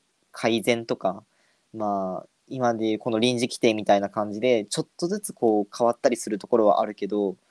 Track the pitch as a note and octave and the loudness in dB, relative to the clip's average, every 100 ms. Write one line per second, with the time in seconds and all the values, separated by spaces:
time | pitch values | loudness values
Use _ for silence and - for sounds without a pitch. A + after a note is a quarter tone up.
0 | _ _ _ - A#2+ A2+ G2 A#2 A2+ B2 | _ _ _ -4 0 2 2 0 -2 -4
1 | F#2+ G2 - _ _ _ _ A2 G#2 G2 | -4 -6 -12 _ _ _ _ -6 -2 -2
2 | F#2+ F2+ - _ - C3 A#2+ A2+ A2 G#2+ | -4 -6 -12 _ -12 -2 0 0 0 0
3 | B2+ A2 B2 A#2+ A#2+ - A#2+ A2 G2+ G2+ | 0 0 2 0 -2 0 0 2 2 2
4 | G2 A2 G#2 G#2 B2+ A#2 G#2 - - - | 2 -2 -4 -2 2 2 0 -6 -8 -6
5 | F3 G#3 - - A#2 G#2+ G2 - A#2 - | -6 -4 -8 0 2 2 0 0 0 2
6 | B2+ A#2+ - G#2 - A#2 G#2 - G#2+ - | 0 0 -4 -8 0 4 4 4 0 -6
7 | G2+ G#2 G2+ F#2 _ | -6 -2 -2 -4 _